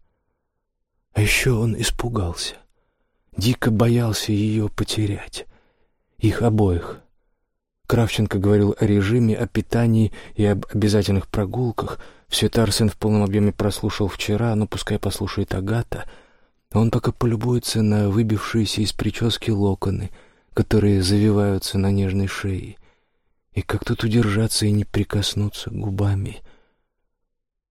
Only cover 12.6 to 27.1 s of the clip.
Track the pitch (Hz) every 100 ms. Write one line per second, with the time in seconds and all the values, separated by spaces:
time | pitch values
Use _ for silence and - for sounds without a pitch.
12.6 | 110 - 110 - 107 107 101 104 101 92
13.6 | 104 - 110 - 101 - - 104 117 107
14.6 | 104 - - 104 104 - 98 - 101 95
15.6 | 95 113 117 - - - - _ _ _
16.6 | _ 104 113 117 - - 120 113 120 123
17.6 | - 113 107 104 101 98 113 104 - 113
18.6 | 104 - 107 - 110 - 117 107 - 104
19.6 | 101 95 - 95 95 - - _ _ -
20.6 | - 110 101 101 92 104 107 101 101 95
21.6 | - 98 98 101 95 98 98 - 101 95
22.6 | - - - _ _ _ _ _ _ -
23.6 | - 104 - 120 113 117 107 101 113 -
24.6 | 107 104 101 - 101 104 - - 104 -
25.6 | - 104 101 95 101 98 104 - - -
26.6 | _ _ _ _ _